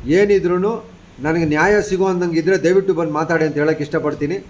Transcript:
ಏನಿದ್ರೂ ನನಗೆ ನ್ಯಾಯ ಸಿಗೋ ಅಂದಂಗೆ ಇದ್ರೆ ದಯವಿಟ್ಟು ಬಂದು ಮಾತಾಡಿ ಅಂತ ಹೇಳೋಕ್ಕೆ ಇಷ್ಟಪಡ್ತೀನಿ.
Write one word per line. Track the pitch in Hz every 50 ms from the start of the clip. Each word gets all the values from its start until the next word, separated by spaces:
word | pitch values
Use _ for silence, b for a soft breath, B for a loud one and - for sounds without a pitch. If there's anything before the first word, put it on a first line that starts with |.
| -
ಏನಿದ್ರೂ | 123 151 185 208 208 202 190 160 175 175 180 185 208 233 220 - - - - - - - -
ನನಗೆ | 127 151 160 170 170
ನ್ಯಾಯ | 156 151 151 165 190 208 208
ಸಿಗೋ | 190 208 190 180 190
ಅಂದಂಗೆ | 190 185 180 180 175 170 160
ಇದ್ರೆ | 160 165 190 185 143
ದಯವಿಟ್ಟು | 165 185 196 190 190 180
ಬಂದು | 160 170 156 151
ಮಾತಾಡಿ | 151 160 156 170 160 156
ಅಂತ | 156 147 147
ಹೇಳೋಕ್ಕೆ | 147 156 156 156 147
ಇಷ್ಟಪಡ್ತೀನಿ. | 143 - 160 147 151 147 - 147 143 175 196 190 -